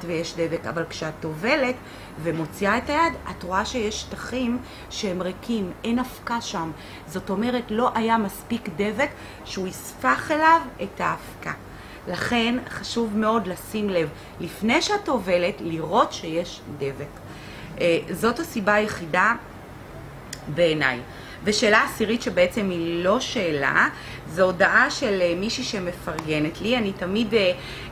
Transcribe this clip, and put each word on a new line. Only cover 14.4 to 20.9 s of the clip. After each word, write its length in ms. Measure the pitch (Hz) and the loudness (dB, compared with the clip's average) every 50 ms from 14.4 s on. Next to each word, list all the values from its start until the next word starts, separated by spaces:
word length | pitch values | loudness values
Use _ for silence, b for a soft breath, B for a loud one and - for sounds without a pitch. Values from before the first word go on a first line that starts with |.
| 175 165 - - 202 226 254 339 | -8 -8 -4 0 2 4 4 4
שאת 240 | 339 - 415 403 403 | 4 2 0 0 2
טובלת, 500 | - 277 226 185 185 180 180 175 185 208 - | 0 0 0 4 4 4 4 4 2 0 -2
לראות 520 | 208 170 165 160 160 160 180 233 302 - - | -4 -4 -2 -2 -2 2 4 4 4 4 0
שיש 480 | - - 165 156 170 175 - - - - - 139 | -6 -6 -2 -2 -2 -2 -2 -8 -12 -12 -12 -6
דבק. 280 | 143 139 139 135 135 143 - - - B B B B B B B B B B B - | -4 -4 -4 -4 -6 -10 -12 -12 -14 B B B B B B B B B B B 2
אה, 180 | 175 170 165 156 - - | 4 4 4 4 2 -2
זאת 280 | 185 160 202 226 240 330 | -4 0 2 2 2 0
הסיבה 340 | 330 - - 240 185 202 208 | -4 -4 -4 0 2 4 4
היחידה 600 | 214 214 208 - - 175 156 156 185 190 220 240 - - - - - - - - - - - - - - - - - - - - - - | 4 4 2 -2 -6 -4 0 2 4 4 4 2 0 -4 -12 -14 -16 -16 -16 -16 -16 -14 -14 -14 -14 -14 -14 -14 -14 -14 -12 -12 -12 -8
בעיניי. 520 | - 147 165 175 165 156 156 143 131 | -6 2 4 4 4 6 4 4 4